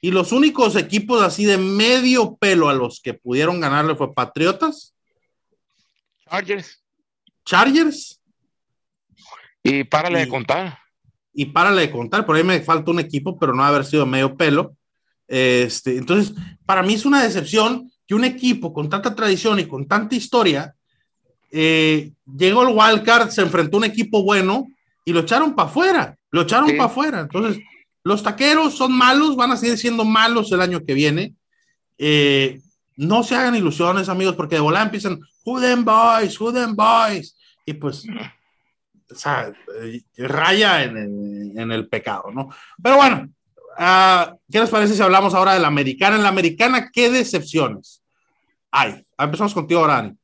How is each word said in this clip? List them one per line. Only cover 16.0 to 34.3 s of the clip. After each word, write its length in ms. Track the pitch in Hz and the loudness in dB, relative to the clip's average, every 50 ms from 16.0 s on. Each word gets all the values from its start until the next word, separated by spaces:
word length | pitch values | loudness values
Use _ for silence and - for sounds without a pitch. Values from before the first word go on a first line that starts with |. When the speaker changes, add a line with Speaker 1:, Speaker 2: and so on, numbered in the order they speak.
| 127 - 175 208 202 202 - - - - - _ _ | -2 0 0 0 0 -2 -6 -14 -16 -16 -18 _ _
Speaker 1:
para 160 | - 190 190 | -2 0 0
mí 100 | 180 190 | 2 0
es 140 | 220 208 - | -2 0 2
una 160 | 277 285 277 | 2 2 4
decepción 680 | 254 220 - 190 147 143 175 220 214 233 254 247 - - _ _ _ | 2 2 -2 -4 -6 -2 0 0 2 0 -2 -4 -8 -16 _ _ _
que 80 | _ 202 | _ -2
un 100 | 214 247 | 0 0
equipo 500 | 262 254 - 254 254 220 - - 165 156 | 0 -2 -2 -2 -2 -2 0 -4 -10 -8
con 160 | 156 147 151 | -8 -6 -4
tanta 240 | 170 202 196 254 208 | -4 -4 -4 -4 -4
tradición 440 | - 220 208 190 180 - 226 208 196 | -2 0 0 0 0 0 0 0 0
y 60 | 165 | -2
con 240 | 151 143 131 139 143 | -4 -8 -10 -4 -2
tanta 260 | 196 214 226 214 262 | -2 -2 0 -2 -4
historia, 600 | 240 - - - 240 220 180 147 139 156 - _ _ _ _ _ _ _ _ _ _ _ _ _ _ _ _ | -6 -4 -2 0 2 2 2 0 0 -4 -8 _ _ _ _ _ _ _ _ _ _ _ _ _ _ _ _
eh, 600 | - 156 156 160 160 160 156 156 156 151 147 151 - _ _ | -4 -2 0 2 2 2 2 2 2 0 -2 -6 -18 _ _
llegó 340 | - 135 139 180 185 202 240 | -18 -4 0 2 2 4 4
al 140 | 247 254 226 | 4 4 4
wild 300 | 214 214 220 220 208 214 | 4 4 4 4 2 4
card, 240 | 226 233 233 233 - | 4 4 4 4 2
se 100 | - - | 0 -2
enfrentó 380 | 190 165 147 180 160 147 170 208 | -2 0 0 -2 -2 0 0 0
a 0 | |
un 60 | 226 | -2
equipo 380 | 214 214 220 226 220 - 208 | 0 -2 -4 -4 -2 0 0
bueno 440 | 190 196 208 196 190 190 202 262 277 - _ _ _ _ _ _ | 0 2 0 0 0 0 -2 -4 -6 -8 _ _ _ _ _ _
y 120 | _ 165 170 | _ -2 -2
lo 60 | 170 | -2
echaron 340 | 165 165 233 262 320 302 - | 0 0 0 0 0 0 0
pa' 80 | - | -2
afuera, 520 | - 151 - 285 349 381 370 302 165 - - _ _ _ | -2 -2 0 0 2 2 2 0 -2 -4 -10 _ _ _
lo 120 | - 170 | -2 -2
echaron 260 | 170 175 214 240 294 302 | 0 2 2 2 2 2
Speaker 2:
Sí. 80 | 285 | 2
Speaker 1:
pa' 80 | 294 262 | 2 0
afuera. 360 | 226 - 254 294 311 254 190 | -2 0 -2 -4 -4 -4 -6
Entonces, 420 | 156 143 - 185 220 226 202 - - _ - _ _ _ _ _ | -8 -6 -4 -4 -2 -2 -4 -6 -10 _ -20 _ _ _ _ _
los 200 | _ 175 208 208 | _ -2 -2 -2
Taqueros 540 | 208 208 202 208 269 294 302 320 320 302 - | -2 -6 -4 0 0 2 2 2 0 0 -2
son 160 | - 262 254 | -2 -2 0
malos, 420 | 254 254 247 247 254 285 302 311 277 | 2 4 4 4 4 4 2 2 0
van 180 | 254 254 254 | 0 0 0
a 40 | 269 | 0
seguir 220 | 208 226 240 240 226 | -2 -2 -2 -2 -2
siendo 260 | - 240 233 226 220 | -2 -4 -2 0 0
malos 480 | 220 220 220 220 226 233 233 214 - | 2 2 2 2 2 2 0 -2 0
el 80 | 190 180 | -2 -2
año 240 | 180 180 180 165 156 | 0 -2 -2 -6 -6
que 80 | 151 | -4
viene. 420 | 135 139 151 151 147 165 196 - - _ _ _ _ _ _ _ _ _ _ _ _ | -2 0 0 0 0 -2 -4 -8 -10 _ _ _ _ _ _ _ _ _ _ _ _
Eh, 640 | _ 139 151 151 147 143 143 139 139 135 131 131 - _ _ _ _ _ _ _ | _ -2 0 2 2 2 2 2 2 0 -2 -4 -10 _ _ _ _ _ _ _
no 260 | - 143 165 208 233 | -6 -2 0 0 0
se 120 | 233 - 262 | 0 0 -2
hagan 220 | 240 156 147 240 | 0 0 0 0
ilusiones, 540 | 226 190 160 139 - 175 175 185 196 190 190 | 0 -2 -2 -2 -2 -2 0 0 -2 -2 -4
amigos, 260 | 185 185 190 190 | -4 -2 -2 -2